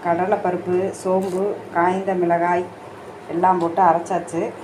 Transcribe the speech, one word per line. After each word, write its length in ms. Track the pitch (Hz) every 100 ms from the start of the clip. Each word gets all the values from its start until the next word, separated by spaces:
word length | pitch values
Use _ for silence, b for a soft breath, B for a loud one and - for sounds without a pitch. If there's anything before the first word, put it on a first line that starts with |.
| 175
கடலைப்பருப்பு, 680 | 170 185 202 185 175 180 180 190 -
சோம்பு, 420 | 190 185 190 180 202 - - 175
காய்ந்த 340 | 175 185 190 185
மிளகாய் 440 | 170 170 175 180 180 - - - - - - 165
எல்லாம் 260 | 185 180
போட்டு 180 | 170 165 180
அரைச்சாச்சு. 540 | 165 170 180 170 165 220 -